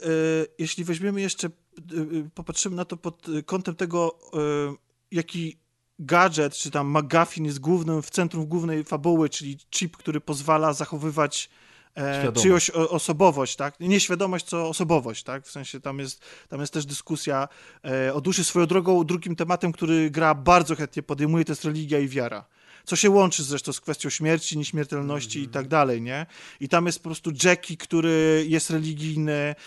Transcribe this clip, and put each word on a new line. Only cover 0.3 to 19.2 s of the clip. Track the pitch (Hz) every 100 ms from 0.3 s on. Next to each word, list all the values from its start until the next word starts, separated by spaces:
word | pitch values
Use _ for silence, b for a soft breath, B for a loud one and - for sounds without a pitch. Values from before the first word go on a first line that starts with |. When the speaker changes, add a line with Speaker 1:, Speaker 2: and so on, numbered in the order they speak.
| 160 151 -
Speaker 1:
jeśli | 160 -
weźmiemy | 175 165 196 196
jeszcze, | 190 - 170
e, |
e, | - _ - 175 165 156 160 151
popatrzymy | - 165 156 190 180
na |
to | 175 175
pod, | 170 - -
e, | 151
kątem | 147 185 185
tego, | 165 180 175 165 - -
e, | 160 151 147 143 143 _ _ _
jaki | 170 165 170 160 - _ _ _ -
gadżet, | 139 175 185 156 143
czy | - 151
tam | 147 143 151
McGuffin | 143 165 170 165
jest | 151 139
głównym, | 147 180 165 156
w | -
centrum | - 170 165 151
głównej | 175 165 156
fabuły, | 147 151 165 165 147
czyli | - 143 139 _
chip, | - 170 -
który | - 151
pozwala | - 143 143 156 156
zachowywać, | 139 147 151 156 151 147 - - b b b b -
e, | 139
Speaker 2:
Świadomość. | 139 135 160
Speaker 1:
czyjąś | 190 175 -
o-, | 165 160
osobowość, | 165 - 156 185 139 127 -
tak? | 143 -
Nie | 175 196
świadomość, | - 175 190 180 -
co | 170 160
osobowość, | 160 165 160 120 107
tak? | - 135 -
W |
sensie | 143 127 135
tam | 143 139
jest, | 135 - B B _
tam | 139
jest | 147
też | 156 143
dyskusja, | 143 - 156 - 135 139 B B B
e, | 139 131 131
o | 143
duszy. | 143 185
Swoją | 165 175 165
drogą, | 185 180 180
drugim | 160 180